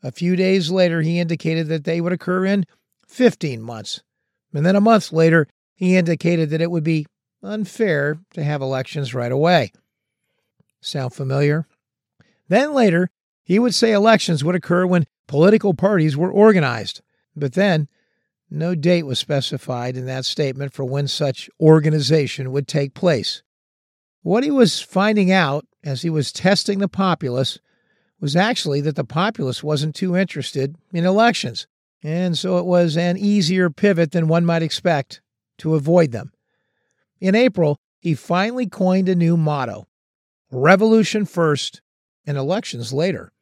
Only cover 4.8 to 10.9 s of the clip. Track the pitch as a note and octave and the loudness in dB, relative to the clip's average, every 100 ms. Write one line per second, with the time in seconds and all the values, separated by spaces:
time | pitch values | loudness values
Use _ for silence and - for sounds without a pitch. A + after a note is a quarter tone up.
4.8 | G#3+ A3 - D#3 E3 E3 D3 _ _ _ | 4 4 2 2 4 4 2 _ _ _
5.8 | F#3 F#3 E3+ E3 E3+ E3+ D#3 D#3 E3+ E3+ | 2 2 2 0 0 0 0 -2 -2 -2
6.8 | D#3 D#3+ D3 _ _ _ G3 G#3+ F#3+ - | 0 -2 -4 _ _ _ -12 -8 -8 -4
7.8 | G#3+ D3+ C#3+ D#3 F#3 - D3 D3 C3+ C3+ | -2 0 -2 -4 _ -8 -4 -4 -4 -6
8.8 | B2+ D3+ C3+ B2+ A#2+ B2+ D#3+ F3 A2 _ | -6 -8 -6 -6 -4 0 2 2 0 _
9.8 | _ _ _ _ _ _ _ _ _ _ | _ _ _ _ _ _ _ _ _ _
10.8 | - | -10